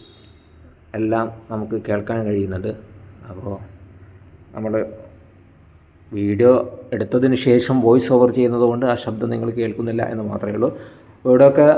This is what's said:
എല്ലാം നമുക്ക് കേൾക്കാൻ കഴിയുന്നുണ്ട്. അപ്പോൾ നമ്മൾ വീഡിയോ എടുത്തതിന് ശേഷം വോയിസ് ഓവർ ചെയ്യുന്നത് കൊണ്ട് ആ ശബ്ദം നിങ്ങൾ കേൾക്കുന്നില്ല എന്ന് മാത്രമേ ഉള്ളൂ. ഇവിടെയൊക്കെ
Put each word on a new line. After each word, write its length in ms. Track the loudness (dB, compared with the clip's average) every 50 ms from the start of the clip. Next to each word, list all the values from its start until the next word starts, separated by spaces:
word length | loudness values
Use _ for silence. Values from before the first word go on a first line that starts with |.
| -20 -20 _ -20 -20 -20 -20 _ _ _ _ -20 -20 -20 _ _ _ _ -8 -6
എല്ലാം 280 | -4 -2 -2 -2 -4 -6 -8 -14 -14 -12
നമുക്ക് 260 | -10 -10 -8 -8 -8 -8 -6 -4
കേൾക്കാൻ 300 | -6 -4 -4 -4 -6 -4 -4 -2
കഴിയുന്നുണ്ട്. 420 | -2 -2 -2 -4 -6 -6 -8 -8 -10 -10 -16 -20 -20 -20 -20 -20 -20 -20 -20 -20
അപ്പോൾ 220 | -18 -14 -12 -12 -12 -12 -14 -18 -20 -20 -20 -20 -20 -20 -20 -20 -20 -20 -20 -20 -20 -20 -20 -18 -12
നമ്മൾ 180 | -10 -6 -4 -4 -4 -4 -6 -10 -16 -20 -20 -20 -20 -20 -20 _ _ _ _ _ _ _ _ _ _ _ _ _ _ _ -12 -6
വീഡിയോ 360 | -4 -2 -2 0 4 4 4 4 4 0 -4 -10 -16 -12 -8 -8
എടുത്തതിന് 400 | -6 -4 -2 0 0 2 2 0 0 2
ശേഷം 320 | 4 4 4 2 2 0 2 4
വോയിസ് 260 | 4 4 4 4 2 4
ഓവർ 160 | 4 4 4 4
ചെയ്യുന്നത് 280 | 2 0 0 2 2 2 0
കൊണ്ട് 160 | 0 0 0 0
ആ 20 | -2 -2 -4
ശബ്ദം 260 | -6 -6 -4 -4 -4 -4
നിങ്ങൾ 160 | -4 -4 -4 -4 -4
കേൾക്കുന്നില്ല 440 | -4 -4 -4 -6 -6 -4 -4 -4 -4 -4
എന്ന് 120 | -6 -6 -6 -6
മാത്രമേ 260 | -8 -6 -6 -6 -4 -2
ഉള്ളൂ. 120 | -2 -2 -4 -6 -14 -20 -20 -20 -20 -20 -20 _ 0
ഇവിടെയൊക്കെ 400 | 2 4 6 6 6 6 6 6 6 4